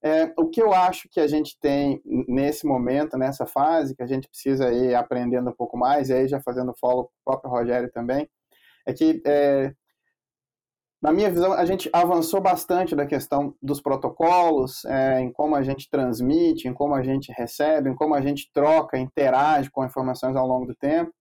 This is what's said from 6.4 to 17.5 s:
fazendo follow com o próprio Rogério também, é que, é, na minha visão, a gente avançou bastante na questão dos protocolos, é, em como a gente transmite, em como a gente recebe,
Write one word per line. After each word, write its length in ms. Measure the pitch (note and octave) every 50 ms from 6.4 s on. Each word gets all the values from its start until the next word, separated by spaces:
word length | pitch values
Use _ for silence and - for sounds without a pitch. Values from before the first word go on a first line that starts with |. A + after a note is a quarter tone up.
fazendo 320 | - - B2 B2+ B2+ B2+ A#2+ -
follow 260 | - B2 B2+ B2+ B2
com 40 | -
o 140 | _ _ _
próprio 260 | - C3 C3 - C3+
Rogério 400 | B2 A#2+ A#2 A#2+ B2 B2 A#2+ B2
também, 340 | _ A#2+ A#2 A#2+ C3 C#3+ D3+ - _ _ _ _ _ _ _ _ _ _ _
é 80 | - C3+
que, 260 | - D#3+ D#3+ D#3 - -
é, 480 | C#3 D3 D3 C#3+ C#3+ C#3 C#3 C3+ C3+ C3+ _ _ _ _ _ _ _ _ _ _ _ _ _ _ _ _ _ _ _ _ _ _ _ _ _
na 100 | - D3
minha 160 | D#3+ F#3+ G#3+ G3+
visão, 240 | F3 E3+ F3 F#3+
a 120 | G3 - F3+
gente 240 | E3+ F#3+ F#3 - D#3
avançou 480 | - E3+ - F3+ F3+ E3+ D#3+ D#3+ - G3
bastante 540 | F#3 F#3+ F3+ F3 - - F#3 F3+ F#3 E3 D#3+
na 100 | C#3+ C#3+
questão 500 | C#3+ D#3 C3+ - - - C#3+ C#3+ - - _
dos 200 | - C3+ D3 C#3+
protocolos, 1040 | - C#3+ C3+ C3+ C3+ B2+ - _ E3 E3 F3 F3+ F3 E3+ D#3+ C#3+ C3 C3 C3 - -
é, 360 | - C3+ C3+ C3 C3+ C3 C3
em 100 | B2+ B2
como 220 | B2 - - D3+ D3+
a 60 | C#3+
gente 280 | C3+ C3+ C3+ C3+ C3+ _
transmite, 760 | - C#3 C3+ B2+ A#2 A2 B2 B2+ D3 E3 E3+ E3 D#3 - - B2+
em 40 |
como 220 | B2+ - C#3+ C#3+ C#3+
a 80 | C3+
gente 280 | B2+ C3 C3+ C3+ - -
recebe, 580 | A2+ - A#2+ A2